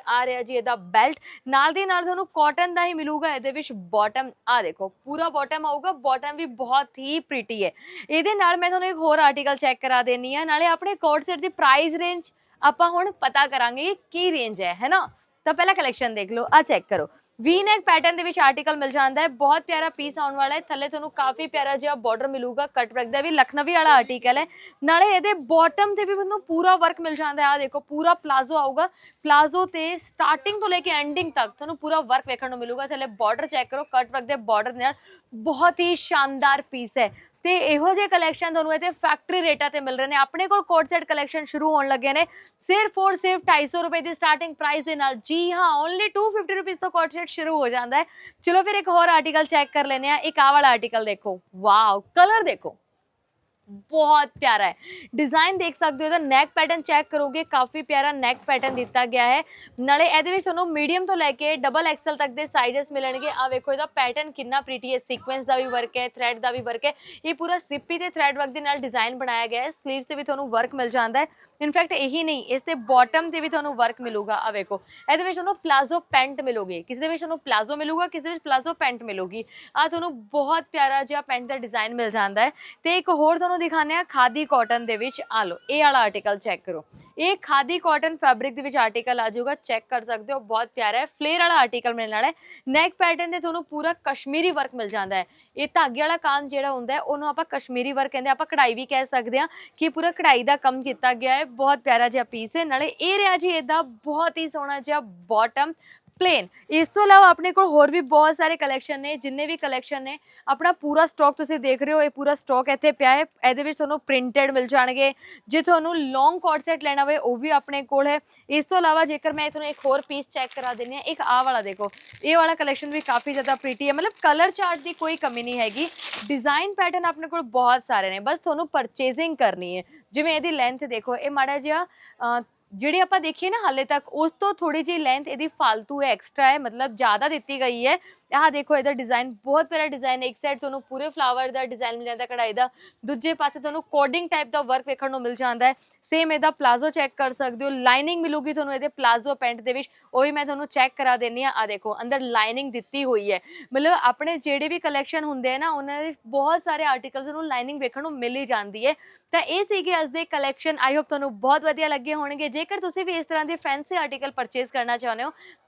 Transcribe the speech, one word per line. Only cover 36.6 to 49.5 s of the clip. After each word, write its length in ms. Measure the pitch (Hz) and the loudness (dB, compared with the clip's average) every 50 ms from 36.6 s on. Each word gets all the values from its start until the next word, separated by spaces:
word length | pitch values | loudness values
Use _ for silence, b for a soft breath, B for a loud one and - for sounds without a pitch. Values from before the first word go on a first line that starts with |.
| 269 - | -2 -8
ਪੀਸ 280 | - 247 240 208 - 262 | -10 -10 -10 -4 0 0
ਹੈ। 120 | 226 202 B B B B B _ | 0 0 B B B B B _
ਤੇ 140 | - 349 370 359 | -2 0 2 2
ਇਹੋ 340 | - - 294 294 311 370 381 | 2 2 2 4 4 2 2
ਜਿਹੇ 120 | 392 403 392 | 2 2 2
ਕਲੈਕਸ਼ਨ 440 | 381 349 330 320 311 - 349 330 | 2 2 2 0 -2 -2 -4 -2
ਤੁਹਾਨੂੰ 220 | 320 320 311 311 311 | -2 -2 0 0 -2
ਇੱਥੇ 160 | 320 339 359 | -2 -2 -4
ਫੈਕਟਰੀ 520 | 311 - - 311 302 - _ - 370 370 | -4 -2 0 0 0 -2 _ -2 -2 0
ਰੇਟਾਂ 260 | 330 330 294 - 294 285 | 2 0 0 0 0 -2
ਤੇ 100 | 294 294 | -2 -4
ਮਿਲ 160 | 277 262 254 | -4 -4 -4
ਰਹੇ 100 | 254 269 | -4 -2
ਨੇ। 100 | 277 294 | 0 2
ਆਪਣੇ 300 | 277 277 269 - 339 381 | 2 2 2 0 -2 0
ਕੋਲ 160 | 359 403 403 | 2 2 0
ਕੋਟ 260 | 359 - 349 320 320 - | 2 2 2 2 2 2
ਸੈੱਟ 140 | 349 339 330 | 0 -2 0
ਕਲੈਕਸ਼ਨ 400 | - 311 294 285 277 - 311 302 | -2 -2 -2 -2 -4 -6 -8 -8
ਸ਼ੁਰੂ 260 | - - 294 311 311 | -6 -6 -2 0 2
ਹੋਣ 180 | 311 294 277 269 | 2 2 2 2
ਲੱਗੇ 240 | 269 247 247 269 | 0 0 0 0
ਨੇ 140 | 277 311 339 B B B B B B B | 2 2 0 B B B B B B B
ਸਿਰਫ 400 | - - 370 415 427 415 - 392 | -2 0 2 2 2 0 0 2
ਔਰ 180 | 381 392 370 | 2 2 2
ਸਿਰਫ 260 | 370 - 370 370 370 370 381 | 2 0 0 0 0 2 2
ਢਾਈ 180 | 320 294 294 | 2 2 2
ਸੌ 160 | - - 349 | -2 -4 -4
ਰੁਪਏ 180 | 339 330 339 330 | -4 -2 -4 -4
ਦੀ 140 | 277 339 320 | -4 -6 -6
ਸਟਾਰਟਿੰਗ 400 | - 339 311 302 302 339 330 285 | 0 2 2 2 2 -2 -10 -8
ਪ੍ਰਾਈਸ 300 | - 302 285 302 311 254 | -4 -4 -2 -2 -2 -4
ਦੇ 120 | 320 311 | -4 -4
ਨਾਲ। 180 | 285 277 269 262 220 - | -2 -2 -2 -2 -4 -6
ਜੀ 280 | - 311 339 349 349 | -4 -2 -2 0 -2
ਹਾਂ, 160 | 349 359 359 330 302 285 302 | 0 2 2 2 2 0 0
only 240 | 339 359 370 415 415 - | -2 -2 -2 -2 -2 0
ਟੂ 160 | 403 427 440 | 0 0 0
ਫਿਫਟੀ 240 | 403 440 349 311 381 | 0 -2 -4 -2 -4
ਰੁਪੀਸ 240 | 392 349 381 359 - | -4 -4 -6 -6 -4
ਤੋਂ 120 | 381 370 | -4 -2
ਕੋਟ 220 | - 339 320 320 | 0 0 0 0
ਸੈੱਟ 160 | 294 339 349 - | -4 -8 -10 -8
ਸ਼ੁਰੂ 280 | - 339 311 320 320 302 | -8 -6 -4 -2 0 0
ਹੋ 100 | 269 240 | 0 0
ਜਾਂਦਾ 300 | 240 247 240 240 262 294 | -2 -2 -4 0 0 0
ਹੈ। 60 | 339 B B B B B B B | 0 B B B B B B B
ਚਲੋ 200 | - 339 339 381 | -2 2 2 4
ਫਿਰ, 120 | 359 415 403 | 2 2 -2
ਇੱਕ 140 | 403 311 370 | -2 0 2
ਹੋਰ 200 | 349 349 339 349 | 4 4 6 6
ਆਰਟੀਕਲ 360 | 330 311 - 320 294 311 311 | 4 4 2 2 0 0 2
ਚੈੱਕ 260 | - | 2